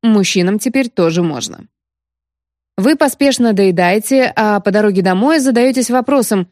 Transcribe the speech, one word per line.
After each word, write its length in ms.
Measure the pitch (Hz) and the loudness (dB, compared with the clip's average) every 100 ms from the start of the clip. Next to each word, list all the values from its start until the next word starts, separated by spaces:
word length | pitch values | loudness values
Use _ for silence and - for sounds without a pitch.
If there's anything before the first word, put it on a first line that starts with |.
Мужчинам 580 | 233 214 190 196 180 208 | 0 0 0 0 0 -2
теперь 300 | 254 269 247 | -2 -4 -4
тоже 320 | - 170 165 | -2 0 0
можно. 460 | 170 139 107 - - _ _ _ _ _ _ _ _ _ _ - | -2 -4 -10 -14 -20 _ _ _ _ _ _ _ _ _ _ -2
Вы 180 | 196 302 | 0 2
поспешно 580 | 294 - 277 262 233 | 0 0 0 2 0
доедаете, 760 | 202 196 175 175 202 214 269 254 - | 2 2 2 0 0 0 0 0 0
а 240 | 214 208 | 0 0
по 100 | 202 | 0
дороге 300 | 202 214 190 | 0 0 0
домой 380 | 185 185 254 320 | 0 0 0 0
задаетесь 500 | 262 233 247 254 240 | 0 2 2 0 -2
вопросом 580 | 247 247 277 226 202 180 | -2 0 0 0 -2 -4